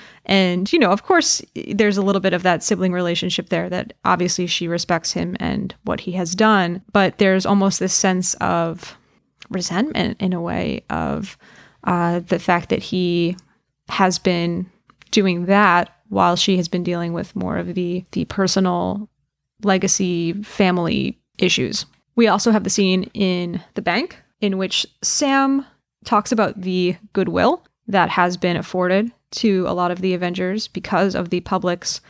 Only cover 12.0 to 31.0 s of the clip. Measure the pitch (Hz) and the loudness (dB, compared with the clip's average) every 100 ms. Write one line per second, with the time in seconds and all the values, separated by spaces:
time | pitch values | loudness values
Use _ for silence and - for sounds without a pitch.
12 | 170 175 170 - - 175 - - - 185 | 0 -2 -2 -4 0 -2 0 -4 -2 -2
13 | 180 175 170 180 _ _ _ _ - - | 0 2 0 -4 _ _ _ _ -10 0
14 | 190 175 - 175 170 170 180 _ _ _ | 0 2 -2 0 -2 -4 -8 _ _ _
15 | _ - 190 175 175 196 202 175 - _ | _ 0 2 0 2 4 6 4 0 _
16 | _ 196 175 175 - 185 170 180 175 175 | _ 2 2 2 2 0 0 -2 -2 -4
17 | 170 170 180 190 185 175 175 180 175 180 | -4 -6 -8 -6 -4 -4 -4 -4 -4 -4
18 | 185 190 - - 190 196 185 175 180 196 | -6 -6 -4 -2 0 2 2 0 -2 -4
19 | 208 _ _ _ _ _ 202 190 185 - | -8 _ _ _ _ _ 0 2 2 0
20 | 185 175 170 190 208 - 190 180 170 135 | 0 0 -2 -4 -10 0 2 2 0 -2
21 | 131 - _ - 180 - 127 - - _ | -4 -8 _ 0 0 2 -2 -4 -8 _
22 | _ - 226 196 233 214 185 - 196 185 | _ 2 4 4 2 2 2 2 2 2
23 | - - 190 180 175 170 - - 180 170 | -2 -2 0 0 -4 -8 -8 -6 -2 -2
24 | 349 - _ _ 208 190 190 - - _ | -4 -10 _ _ -4 -2 -2 -4 -6 _
25 | - - 285 277 269 277 277 _ _ _ | -4 0 2 2 2 0 -4 _ _ _
26 | - 220 - 226 202 - 185 185 180 175 | -2 0 2 0 0 -2 -2 0 0 -2
27 | - 202 180 175 220 349 _ _ - 196 | -4 -2 0 2 2 2 _ _ 0 2
28 | 170 180 180 175 185 175 - 185 180 190 | 2 2 0 0 -2 -2 -4 -2 2 2
29 | 233 - _ - 226 190 180 180 175 180 | 0 -6 _ -2 2 2 0 0 -2 -2
30 | 185 180 180 180 185 208 - - - 185 | -2 0 -2 -4 -4 -4 -6 -10 -2 0